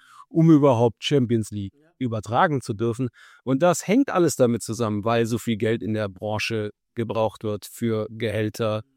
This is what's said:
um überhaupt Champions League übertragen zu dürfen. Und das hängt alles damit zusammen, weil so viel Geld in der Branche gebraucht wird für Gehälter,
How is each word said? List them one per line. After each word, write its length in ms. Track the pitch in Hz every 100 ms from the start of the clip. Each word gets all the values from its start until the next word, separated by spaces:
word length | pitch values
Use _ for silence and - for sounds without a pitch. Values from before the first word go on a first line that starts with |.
| _ - -
um 220 | 165 160
überhaupt 540 | 151 143 113 120 -
Champions 480 | - 143 117 113 107
League 220 | 104 98 - 156 -
übertragen 640 | 127 110 104 123 180 139
zu 120 | -
dürfen. 360 | 104 117 117 127 - - -
Und 180 | 117 135
das 240 | 175 165 -
hängt 240 | 233 277
alles 240 | 185 165
damit 300 | - 123 117
zusammen, 400 | - 107 110 104
weil 220 | 104 117 113
so 120 | 117
viel 180 | - 107
Geld 280 | 110 117
in 100 | 107
der 140 | 107 104
Branche 640 | 95 107 107 - 113 107 - _ -
gebraucht 480 | 110 113 110 -
wird 200 | 110 104
für 440 | - - 117 110 110
Gehälter, 720 | 110 117 107 107 - 110 107 -